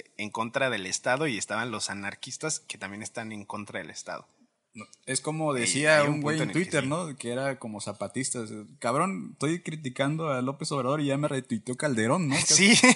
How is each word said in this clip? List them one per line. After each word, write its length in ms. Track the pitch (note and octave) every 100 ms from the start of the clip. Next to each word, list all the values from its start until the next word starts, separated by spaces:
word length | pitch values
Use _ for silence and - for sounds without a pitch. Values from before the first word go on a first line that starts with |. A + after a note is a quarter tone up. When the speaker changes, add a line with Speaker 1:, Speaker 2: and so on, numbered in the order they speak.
| - -
Speaker 1:
en 140 | G#2
contra 400 | A2 A2+ C3+ C3
del 160 | A2 F#2
Estado 420 | - C3 C3 D#3
y 80 | G#2
estaban 320 | - G#2 B2
los 180 | G#2+ -
anarquistas 680 | G2 G2 - - - D#3 D3+
que 180 | - A2
también 240 | G2 G2+
están 260 | A2 - A2
en 120 | G#2+
contra 340 | G2 G#2 G2+ G2+
del 120 | D#2+
Estado. 360 | F#2 - E2 - _ _ _ _
Speaker 2:
No, 120 | A2 G#2+ - -
es 140 | C3+
como 360 | - D#3 D#3 C3
Speaker 1:
Y 40 |
Speaker 2:
decía 400 | A#2 C3 D3+ D#3
Speaker 1:
hay 80 | D3
un 60 |
Speaker 2:
un 60 | D3+
güey 140 | D3 D#3+
Speaker 1:
punto 40 |
Speaker 2:
en 60 | A2+
Speaker 1:
en 0 |
el 20 |
que 100 | D3
Speaker 2:
Twitter, 180 | F#3 D#3
Speaker 1:
sí. 40 | C3
Speaker 2:
¿no? 280 | D#3+ E3 B2+
Que 140 | A#2+
era 280 | A#2+ C#3 C3
como 200 | A2+ G#2
zapatistas. 680 | G#2+ G2 G2+ B2+ C3 B2+ A2 G#2+ G#2+ -
Cabrón, 500 | A#2 C3+ F#3 F#3+ -
estoy 280 | - C#3+ F3
criticando 680 | - D#3 C#3 B2+ C#3 D#3+ D#3+
a 100 | C3
López 300 | B2+ C#3+ D#3+
Obrador 280 | C#3+ B2 D3+
y 60 | C#3+
ya 100 | C3+
me 120 | D3
retuiteó 480 | C#3 C3 A2+ - B2+
Calderón, 520 | D3+ A2+ A2 E3+ D3+
¿no? 80 | C#3+
Speaker 1:
<laughs> 80 |
Sí. 280 | - - G3 A#3 B3+